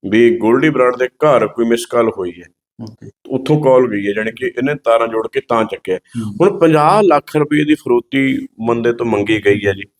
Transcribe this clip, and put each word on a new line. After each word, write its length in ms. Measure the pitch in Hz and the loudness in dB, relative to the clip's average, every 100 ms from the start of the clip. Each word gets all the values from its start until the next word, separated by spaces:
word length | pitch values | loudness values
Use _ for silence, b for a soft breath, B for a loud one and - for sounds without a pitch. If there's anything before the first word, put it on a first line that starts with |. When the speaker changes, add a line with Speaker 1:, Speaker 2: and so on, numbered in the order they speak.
| 95 | 0
Speaker 1:
ਵੀ 260 | 107 120 113 | 4 4 2
ਗੋਲਡੀ 340 | 113 127 156 | 2 2 2
ਬਰਾੜ 260 | 135 123 123 | 2 0 0
ਦੇ 120 | 127 | -6
ਘਰ 380 | _ 151 127 107 | _ 2 2 0
ਕੋਈ 180 | - | -2
ਮਿਸ 220 | 117 117 - | 0 0 0
ਕਾਲ 220 | 120 117 | 0 0
ਹੋਈ 240 | 101 90 | -2 -8
ਹੈ। 160 | 85 87 _ _ _ | -10 -20 _ _ _
Speaker 2:
ਓਕੇ। 280 | 113 110 104 _ - | -18 -16 -20 _ -8
Speaker 1:
ਉੱਥੋਂ 340 | 131 135 151 | -6 0 0
ਕਾਲ 240 | 135 127 127 | 4 4 2
ਗਈ 200 | 101 101 | -2 -4
ਹੈ, 60 | |
ਜਾਣੀ 180 | 101 110 | -4 -6
ਕਿ 140 | 113 127 | -6 -8
ਇਹਨੇ 280 | - 131 | -4 -4
ਤਾਰਾਂ 340 | 147 - 117 113 | -2 2 2 2
ਜੋੜ 200 | 113 110 | -4 -4
ਕੇ 80 | 135 | -6
ਤਾਂ 240 | - 117 | -2 -2
ਚੱਕਿਆ। 320 | 107 95 - 92 | -2 -6 -6 -6
Speaker 2:
ਹੂੰ। 380 | _ 123 110 101 | _ -10 -10 0
Speaker 1:
ਹੁਣ 180 | 185 196 | 0 2
ਪੰਜਾਹ 440 | 165 156 151 202 | 2 4 4 4
ਲੱਖ 340 | 202 147 - 151 | 4 2 0 -4
ਰੁਪਏ 280 | 151 151 | -2 -2
ਦੀ 100 | 147 | 0
ਫਰੋਤੀ 720 | 151 - 120 - 139 135 131 - _ 113 | -2 0 -2 0 -2 -2 -2 -8 _ -4
ਬੰਦੇ 260 | 117 117 | -2 -2
ਤੋਂ 140 | 120 120 | -2 -2
ਮੰਗੀ 380 | 104 104 107 101 | -2 0 0 0
ਗਈ 200 | 101 101 | 0 0
ਹੈ 60 | |
ਜੀ 100 | 95 101 | -4 -10